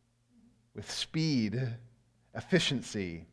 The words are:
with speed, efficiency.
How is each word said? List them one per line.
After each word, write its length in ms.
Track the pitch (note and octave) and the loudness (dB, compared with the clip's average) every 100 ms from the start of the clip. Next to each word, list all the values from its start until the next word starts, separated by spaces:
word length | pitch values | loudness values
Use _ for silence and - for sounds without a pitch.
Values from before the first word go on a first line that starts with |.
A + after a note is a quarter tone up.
| _ _ _ - - _ _ G#2+ | _ _ _ -20 -20 _ _ -12
with 160 | - | -8
speed, 840 | - - D#3+ D#3+ C3+ G#2+ A2+ B2+ A#2 - _ _ _ _ A2 | -6 -4 0 2 4 2 2 -2 -4 -12 _ _ _ _ -12
efficiency. 880 | - F3 - C3 - G#2+ F#2 E2 - | 2 4 4 0 -2 -4 -4 -4 -10